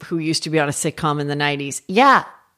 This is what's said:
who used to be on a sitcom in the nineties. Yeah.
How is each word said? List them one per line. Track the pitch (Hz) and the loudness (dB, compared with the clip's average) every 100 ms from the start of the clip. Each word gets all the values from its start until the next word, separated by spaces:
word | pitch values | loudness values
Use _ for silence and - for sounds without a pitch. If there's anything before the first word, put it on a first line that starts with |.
who | - 170 | -8 -4
used | 156 156 | -2 -2
to | 165 | -2
be | 156 | 0
on | 147 | 0
a | |
sitcom | 139 160 - 160 147 | -2 -4 -2 -2 -2
in | 143 | -2
the | 143 | -2
nineties. | 147 143 139 - - | -2 -2 -6 -10 -2
Yeah. | 190 277 240 - - _ | 4 6 6 2 -10 _